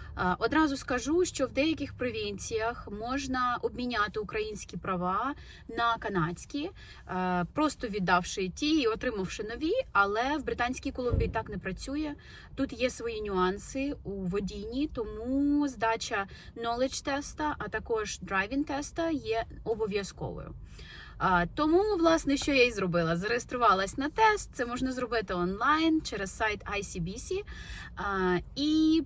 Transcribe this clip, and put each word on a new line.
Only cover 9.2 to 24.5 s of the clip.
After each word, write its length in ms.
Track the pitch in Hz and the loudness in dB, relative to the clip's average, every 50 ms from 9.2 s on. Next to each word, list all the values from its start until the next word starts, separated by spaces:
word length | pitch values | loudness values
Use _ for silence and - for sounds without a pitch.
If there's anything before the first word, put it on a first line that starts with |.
| 190 170 - - 214 | -2 -4 -4 -6 -6
нові, 300 | 214 233 247 302 320 427 523 539 - | -6 -4 -2 0 0 2 0 0 2
але 460 | - 202 202 196 202 220 247 269 302 | 4 4 4 4 4 2 2 2 0
в 80 | 302 254 | -2 -2
Британській 460 | - - - 240 247 254 - - 277 | -2 -2 0 0 0 -2 -2 -4 -6
Колумбії 380 | 254 - 247 240 233 240 233 - | -4 -2 0 2 2 2 2 2
так 200 | - 226 220 - | 0 -2 -4 -4
не 80 | 208 | -6
працює. 560 | 185 - 190 185 - - 262 269 302 311 294 294 - - - - - - - - | -6 -6 -6 -6 -6 -6 -4 -4 -2 -4 -4 -6 -8 -14 -18 -20 -20 -18 -10 -4
Тут 180 | - 269 277 233 | -4 -4 -2 -2
є 160 | 226 247 247 | -2 -2 -2
свої 320 | 240 - 226 233 226 214 | -2 -4 -6 -6 -6 -6
нюанси 760 | 214 202 196 185 180 185 196 202 - - - 269 269 285 285 - - | -4 0 2 4 4 2 2 0 -4 -4 -4 -2 -2 -2 -4 -6 -8
у 80 | - | -8
водінні, 760 | 196 196 190 175 185 208 202 180 208 202 202 220 240 269 302 | -6 -4 -2 -2 0 -2 -2 -4 -6 -6 -8 -6 -2 -2 -2
тому 800 | 311 - 262 220 214 214 214 226 247 269 277 285 285 294 294 294 | -2 -2 -4 -6 -6 -6 -6 -4 0 2 2 4 4 4 4 4
здача 600 | 277 254 202 233 226 226 226 - - 226 202 196 196 - - - - - | 2 0 0 2 2 2 0 -2 -2 -2 -2 -2 -4 -8 -14 -16 -14 -10
knowledge 500 | 226 233 233 233 240 262 269 - - - | -4 -2 -2 0 2 0 0 0 -2 -2
теста, 500 | 294 269 285 277 - - - 302 302 - | -2 -2 -2 -2 -4 -4 -2 -2 -2 -2
а 100 | - - | -2 -4
також 520 | 202 - 214 - - 233 220 214 196 - - | -4 -4 -4 -2 0 0 0 0 -2 -6 -8
driving 440 | 185 185 196 190 196 202 262 277 294 | -4 -2 0 0 0 0 0 -2 0
теста 460 | 320 277 277 285 - - - 330 330 | 0 -2 -4 -4 -4 -2 -2 0 0
є 360 | 320 262 220 220 220 226 - - - - - | 0 -2 -2 -2 -2 -2 -2 -4 -8 -6 -4
обов'язковою. 880 | 139 151 202 220 202 196 208 196 - - - 165 98 - - - - - - - - - - - - - - - - - | -2 -2 0 0 0 0 -2 -2 -4 -6 -6 -6 -6 -6 -8 -10 -10 -12 -14 -14 -16 -16 -16 -16 -14 -14 -16 -16 -14 -4
А, 280 | - - 185 185 175 175 | 0 2 4 4 4 4
тому, 520 | 175 - - 294 311 330 370 415 427 415 | 2 0 2 4 6 6 6 6 4 4
власне, 400 | 339 330 330 330 320 - 277 277 | 4 6 6 6 6 4 2 0
що 160 | 277 - 302 277 | 2 2 4 6
я 120 | 262 240 | 6 6
і 60 | 247 | 6
зробила. 440 | 226 202 190 180 165 170 165 160 170 | 4 2 0 2 2 2 2 2 2
Зареєструвалась 800 | 170 190 214 240 247 - - 285 247 240 214 190 190 196 196 - | 0 0 0 0 0 -2 -2 0 4 6 6 6 6 4 0 -2
на 120 | - 269 294 | -2 -2 -2
тест, 400 | - - 440 427 427 403 - - | 2 4 6 6 6 4 0 -4